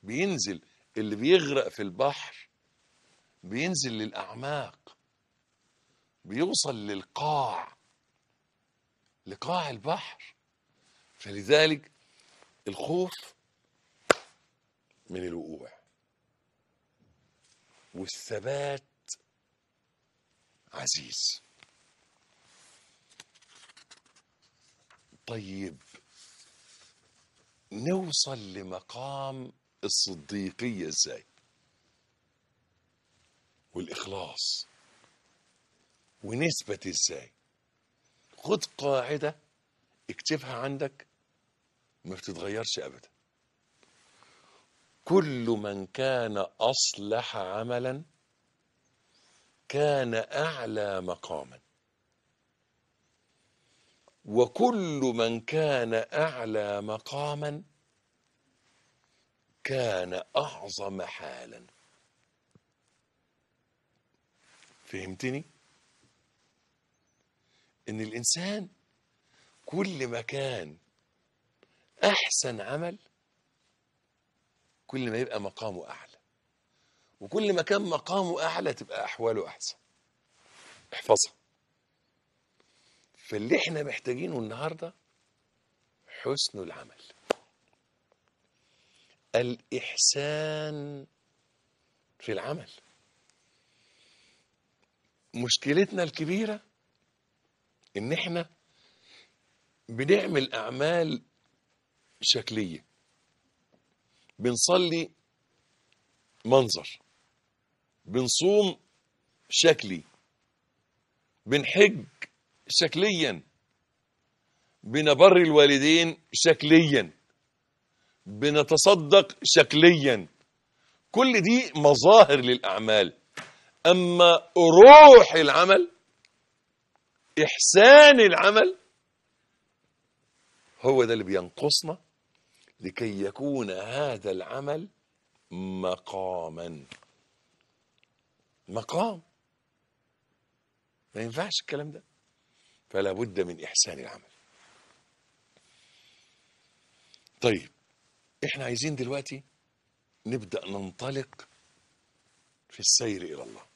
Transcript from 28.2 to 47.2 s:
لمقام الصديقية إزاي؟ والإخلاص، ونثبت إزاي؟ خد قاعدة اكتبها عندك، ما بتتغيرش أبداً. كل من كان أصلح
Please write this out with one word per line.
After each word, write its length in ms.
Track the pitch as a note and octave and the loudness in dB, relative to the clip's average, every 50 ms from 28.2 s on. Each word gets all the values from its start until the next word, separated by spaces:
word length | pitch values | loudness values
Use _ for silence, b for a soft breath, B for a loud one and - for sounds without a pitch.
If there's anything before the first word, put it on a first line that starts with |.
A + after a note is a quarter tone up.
| - C#3 C3+ A#2+ G#2+ G2 F#2+ | -8 -8 -10 -16 -16 -18 -16
لمقام 1000 | F#2+ G2 F#2 F2+ F#2 - _ - A#2+ B2+ C#3 C#3 C#3 C3+ C3+ C3+ C3 B2+ B2 - _ _ _ _ _ - | -16 -16 -14 -16 -16 -16 _ -18 -18 -16 -14 -14 -14 -14 -14 -14 -16 -18 -20 -20 _ _ _ _ _ -10
الصديقية 1040 | G2+ - - - G#2 F#2+ E2 D2 - G#2 G2+ G2 F#2 - _ A#2+ B2 A2+ G2 E2+ D#2 | -8 -6 -6 -6 -6 -8 -16 -16 -14 -12 -10 -10 -10 -12 _ -12 -12 -10 -10 -12 -12
إزاي؟ 380 | D2+ - - - B1 A#1 - _ _ _ _ _ _ _ _ _ _ _ _ _ _ _ _ _ _ _ _ _ _ _ _ _ _ _ _ _ _ _ _ _ _ _ _ _ _ _ _ _ _ _ _ _ _ _ _ _ _ | -8 -8 -8 -8 -10 -18 -20 _ _ _ _ _ _ _ _ _ _ _ _ _ _ _ _ _ _ _ _ _ _ _ _ _ _ _ _ _ _ _ _ _ _ _ _ _ _ _ _ _ _ _ _ _ _ _ _ _ _
والإخلاص، 920 | F2 F2+ E2 F2+ - - F#2+ F#2+ G2 F2+ D#2 - - - - - - - _ _ _ _ _ _ _ _ _ _ _ _ _ _ _ _ _ _ _ _ _ _ _ _ _ _ _ _ _ _ _ - | -16 -16 -14 -14 -16 -14 -14 -14 -14 -14 -16 -12 -12 -10 -10 -10 -10 -12 _ _ _ _ _ _ _ _ _ _ _ _ _ _ _ _ _ _ _ _ _ _ _ _ _ _ _ _ _ _ _ -16
ونثبت 640 | G2 A2 B2 D3+ E3 D3+ - - - G#2 F#2+ - F#2+ | -14 -8 -6 -6 -6 -6 -8 -10 -12 -12 -12 -10 -10
إزاي؟ 440 | E2+ - - - E2+ C#2 C2 - _ _ _ _ _ _ _ _ _ _ _ _ _ _ _ _ _ _ _ _ _ - | -8 -6 -6 -6 -6 -10 -18 -20 _ _ _ _ _ _ _ _ _ _ _ _ _ _ _ _ _ _ _ _ _ -20
خد 260 | - D#3 G3 - - | -8 -6 -6 -6 -6
قاعدة 720 | - _ - C3+ C#3+ C#3 C3+ B2 A#2+ D3+ D3 D3 D3 D#3 _ _ _ _ _ _ _ _ _ _ _ _ _ _ _ | -12 _ -10 -6 -4 -4 -4 -4 -6 -8 -8 -8 -8 -10 _ _ _ _ _ _ _ _ _ _ _ _ _ _ _
اكتبها 440 | F3+ - - - D#3 D3 C3 C3 C3 | -18 -14 -8 -8 -8 -8 -8 -12 -14
عندك، 540 | A2+ B2 C#3 C#3 C3+ D3 C3+ - _ - _ _ _ _ _ _ _ _ _ _ _ _ _ _ _ _ _ _ _ _ | -12 -10 -10 -10 -10 -10 -12 -12 _ -20 _ _ _ _ _ _ _ _ _ _ _ _ _ _ _ _ _ _ _ _
ما 100 | F2 F#2+ | -20 -20
بتتغيرش 640 | F#2 - - F#2+ E2 E2+ G2 G2+ A2 A2+ A2 - - | -18 -16 -18 -16 -14 -12 -12 -10 -10 -10 -10 -12 -12
أبداً. 300 | D2 C2+ C2+ - _ _ _ _ _ _ _ _ _ _ _ _ _ _ _ _ b b b b b b b b b b b b b b b b b b _ _ _ _ _ _ _ | -12 -16 -18 -20 _ _ _ _ _ _ _ _ _ _ _ _ _ _ _ _ b b b b b b b b b b b b b b b b b b _ _ _ _ _ _ _
كل 400 | - E3 G3 F3+ D3+ C#3 B2 A#2 | -2 0 0 0 -2 -6 -8 -6
من 400 | A#2 A2+ G#2+ G#2 G#2 G2+ G2 F#2+ F#2+ | -6 -6 -6 -6 -10 -10 -12 -14 -16
كان 500 | _ - C3 C3+ C3 B2 A#2 A2 G#2+ G2+ G2 - _ _ | _ -8 -6 -6 -4 -4 -6 -6 -6 -8 -8 -8 _ _
أصلح 760 | - A#2 C3 - - - - - G2+ G2+ A2 A2+ | -4 -4 -2 -2 -6 -6 -8 -10 -10 -8 -8 -8